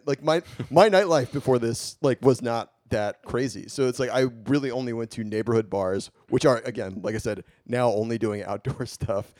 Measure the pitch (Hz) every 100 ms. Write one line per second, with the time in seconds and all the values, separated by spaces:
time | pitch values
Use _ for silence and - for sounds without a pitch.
0 | - 139 151 165 - - - 156 220 190
1 | 190 156 120 147 131 123 117 113 - -
2 | 139 120 135 123 123 117 - _ - 113
3 | 104 - - 120 131 101 - - 127 123
4 | 127 123 131 117 107 143 135 123 123 117
5 | 117 - 107 107 110 113 104 98 92 98
6 | - _ - - 147 120 123 117 95 95
7 | 95 110 113 98 - _ - 123 123 104
8 | 113 117 110 104 98 104 - - 123 -
9 | - 101 - _